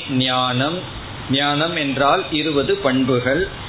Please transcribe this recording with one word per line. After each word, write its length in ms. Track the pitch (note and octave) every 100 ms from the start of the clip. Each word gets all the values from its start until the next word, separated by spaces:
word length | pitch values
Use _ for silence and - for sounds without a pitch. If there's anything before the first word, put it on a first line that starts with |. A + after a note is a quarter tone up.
| - C3
ஞானம். 600 | B2+ B2+ B2+ B2 C#3+ F3+ - - - - -
ஞானம் 460 | C3+ C#3+ C#3+ E3 E3+
என்றால் 480 | C#3 C3 C#3 F3+ F3+
இருபது 420 | D3+ D#3 C#3+ C3 G3
பண்புகள். 640 | C#3 C3 C3 B2 B2 D3 F#3+ -